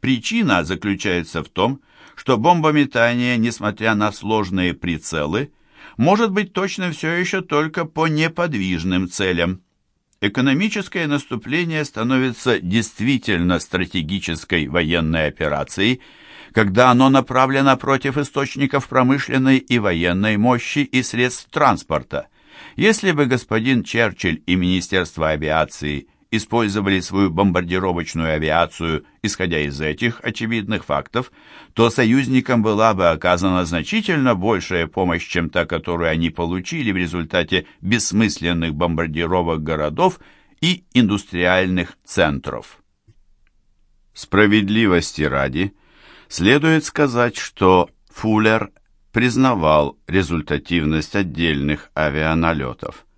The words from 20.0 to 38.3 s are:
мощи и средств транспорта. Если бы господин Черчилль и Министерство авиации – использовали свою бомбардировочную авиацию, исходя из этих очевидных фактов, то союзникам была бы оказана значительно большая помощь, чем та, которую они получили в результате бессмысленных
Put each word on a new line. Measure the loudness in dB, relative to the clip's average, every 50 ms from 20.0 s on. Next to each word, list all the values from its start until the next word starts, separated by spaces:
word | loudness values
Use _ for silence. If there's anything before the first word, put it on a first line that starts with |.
| 0 0 2 2 0 0 2 2
мощи | 2 2 2 0 -2 -4 -4 -4
и | -4 0 0 -2 -2
средств | 0 -2 0 0 0 -2 -6 -10 _
транспорта. | -2 0 2 2 2 0 -2 _ -4 -4 -4 _ -8 -8 -8 _ _ _ _ _ -20 -20 -20 -16 -6 0
Если | 2 2 2 2 0 0
бы | 0 0 0
господин | 0 0 -2 -2 _ -2 -2 0 2 0 0 0
Черчилль | -2 -2 0 0 0 -2 _ -2 -2 -2 -2 _
и | 0 0
Министерство | 2 2 2 0 0 -2 -2 -2 -2 -2 -2 -4 -2 -2 0
авиации – | 0 -2 -2 -2 0 0 0 -2 -4 -8 -6 -6 -6 -6 -10 _ _ _ _ _
использовали | -4 -4 -4 -2 0 0 0 0 0 0 0 0 0 0
свою | -2 -2 0 2 2 2
бомбардировочную | 2 2 2 2 2 0 -2 -2 -4 -2 -2 -2 -2 -4 -6 -6 -6 -4 -2 -2 -2
авиацию, | -2 0 0 2 2 0 0 -2 -6 -4 -4 -4 -4 -6 _ _ _
исходя | -6 -6 -4 -4 -4 -4 -2 -2
из | -2 -4 -4 -4
этих | -4 -4 -4 -2 -4 -4 -4 -4
очевидных | -8 -8 -8 -6 -6 -4 -4 -4 -4 -4 -6 -6 -4
фактов, | -4 -4 -4 -4 -4 -6 -6 -6 -6 _ _ -20 -20 -20 -20 -20 _ _
то | 2 2 2
союзникам | 4 2 2 4 4 2 2 2 2 0 2 2 0 2
была | 2 2 2 4 4 4 4
бы | 4 4 4
оказана | 2 4 2 0 2 2 2 0 0 0 0
значительно | 0 -2 -4 -4 -2 -2 -2 -2 0 -2 0 2 0 0
большая | 0 2 0 0 0 -2 -2 -2 -2 -2 -2
помощь, | _ -2 -2 0 -2 -4 -4 -4
чем | -4 -4 -4 -2
та, | -2 -2 -2
которую | -2 -4 -6 -4 -4 -4 -2 0 0
они | 0 0 -2 -2
получили | -2 -2 -4 -4 -4 -6 -6 -8 -8 -4 -4 -2
в | -2 -2
результате | -2 -4 -4 -6 -6 -2 -2 -2 -2 0 -2 -2 -2 -4 -18 _
бессмысленных | -2 -2 0 0 0 0 0 0 0 0